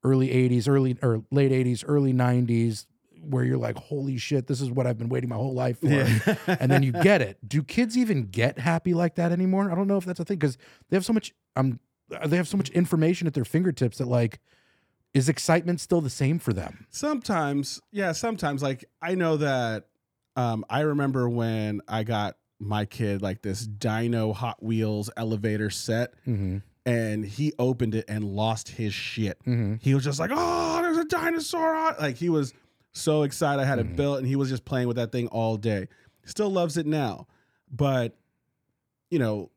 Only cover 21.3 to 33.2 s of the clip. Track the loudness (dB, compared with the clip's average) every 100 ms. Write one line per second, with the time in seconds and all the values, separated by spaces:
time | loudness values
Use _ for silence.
21.3 | 0 0 0 -2 -4 -4 -4 -2 -2 -2
22.3 | -6 _ _ -4 -2 -2 -2 -2 -2 -2
23.3 | -4 -6 -6 -6 -4 -2 0 0 0 0
24.3 | -2 -6 -6 -4 0 0 -2 -6 -6 -4
25.3 | -2 -2 -2 -2 -4 -4 -2 -2 _ -6
26.3 | -4 -2 -4 -8 _ -2 0 0 -4 -6
27.3 | -4 -4 0 -2 0 -2 -2 -4 -6 -4
28.3 | -2 0 -2 -6 -6 -4 -4 -8 -2 -4
29.3 | -2 -2 0 0 -2 2 2 2 -4 -2
30.3 | 0 0 0 0 0 0 0 0 -2 0
31.3 | -2 -4 -2 0 2 0 0 -4 -2 0
32.3 | 2 0 -6 _ _ _ -6 0 2